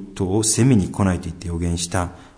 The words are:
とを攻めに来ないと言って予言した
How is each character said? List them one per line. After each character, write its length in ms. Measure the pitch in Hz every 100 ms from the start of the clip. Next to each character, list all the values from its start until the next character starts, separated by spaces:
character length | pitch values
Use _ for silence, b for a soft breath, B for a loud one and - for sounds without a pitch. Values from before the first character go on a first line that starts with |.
| 98
と 220 | - 92 104
を 60 |
攻 240 | 107 - 120
め 100 | 113
に 120 | 85
来 160 | -
な 100 | 98
い 40 | 87
と 60 |
言 80 | 85
っ 40 | 85
て 120 | 85
予 100 | 85
言 200 | 87 85
し 100 | -
た 220 | 95 85 b b